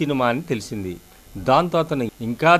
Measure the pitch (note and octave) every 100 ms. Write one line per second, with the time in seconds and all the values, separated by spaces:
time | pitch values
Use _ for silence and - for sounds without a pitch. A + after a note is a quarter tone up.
0 | D3+ C#3 A#2+ B2 - A2+ - A2 F#2+ E2+
1 | - - - G2+ F#2 C#3 F3 E3+ D#3+ C#3+
2 | A2+ - A#2 A#2 D#3